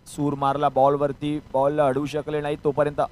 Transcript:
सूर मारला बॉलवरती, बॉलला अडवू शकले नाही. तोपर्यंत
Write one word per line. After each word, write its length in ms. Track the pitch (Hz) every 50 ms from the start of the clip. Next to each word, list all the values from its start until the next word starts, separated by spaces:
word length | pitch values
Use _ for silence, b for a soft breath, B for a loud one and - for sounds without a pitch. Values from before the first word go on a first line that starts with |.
| _
सूर 280 | - - - 143 143 143
मारला 340 | 139 143 139 135 143 147 143
बॉलवरती, 680 | 135 156 135 139 143 139 147 143 135 - 151 147 147 151 - - -
बॉलला 340 | 131 139 143 151 151 147
अडवू 200 | 139 131 139 147
शकले 340 | 135 135 151 147 151 151 151
नाही. 160 | 147 147 151 147 -
तोपर्यंत 360 | 151 135 147 147 147 143 147 143 -